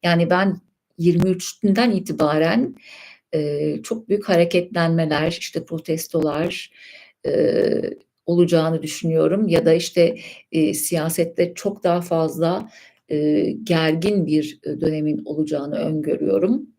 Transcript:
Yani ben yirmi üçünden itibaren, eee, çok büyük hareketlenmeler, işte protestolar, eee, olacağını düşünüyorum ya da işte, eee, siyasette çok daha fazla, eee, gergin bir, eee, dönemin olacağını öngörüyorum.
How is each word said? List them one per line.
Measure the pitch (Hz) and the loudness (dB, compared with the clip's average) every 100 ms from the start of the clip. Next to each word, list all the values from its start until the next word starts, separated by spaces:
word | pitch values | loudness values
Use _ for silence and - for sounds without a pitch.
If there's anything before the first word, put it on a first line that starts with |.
Yani | 175 170 170 | 2 2 4
ben | 180 196 190 _ _ _ - | 2 2 -2 _ _ _ -2
yirmi | 170 170 190 | 2 4 2
üçünden | 180 - - 208 196 240 | 0 -6 -4 0 2 2
itibaren, | 196 - 156 151 151 160 220 262 - - - - - _ | 0 -4 -2 0 2 2 2 0 -6 -20 -20 -20 -20 _
eee, | 156 147 147 151 147 | -4 -2 -2 -2 -4
çok | - 226 - | -6 -8 -2
büyük | 208 208 | -4 2
hareketlenmeler, | 175 170 180 175 175 170 165 160 151 160 170 | 2 4 2 -2 0 0 2 2 0 0 -4
işte | - 165 | -8 -10
protestolar, | 165 165 - 160 - 165 156 147 170 - - _ - - - _ | -8 -10 -4 -6 -2 -2 -2 -2 -4 -6 -14 _ -20 -20 -20 _
eee, | - - - - - - - - _ _ - | -4 0 2 2 0 0 -4 -8 _ _ -2
olacağını | 175 170 170 160 165 | 2 4 4 2 -2
düşünüyorum | 156 - 165 160 156 190 208 | -4 -6 -2 2 2 2 2
ya | 165 165 | 2 4
da | |
işte, | 165 170 - 170 - - - _ | 2 2 2 2 2 -12 -20 _
eee, | 160 156 | 0 0
siyasette | 151 - 170 160 165 170 - 175 | 0 -2 -2 -2 -2 -4 0 -2
çok | 175 233 220 | 0 -6 -2
daha | 185 175 | 0 0
fazla, | 175 165 160 165 165 185 226 - - _ _ | 0 0 0 0 0 0 -6 -16 -20 _ _
eee, | 151 151 151 151 | -2 2 2 0
gergin | - - 165 160 160 185 208 156 | -4 0 2 2 0 0 0 2
bir, | 151 151 - - | 0 -2 -8 -10
eee, | 151 | -4
dönemin | 156 156 151 151 | -2 0 -2 -4
olacağını | - 151 151 151 143 147 | -6 -4 -2 -2 -4 -4
öngörüyorum. | 165 156 151 - - 98 185 269 - | -2 -2 -2 -2 0 2 2 -2 -4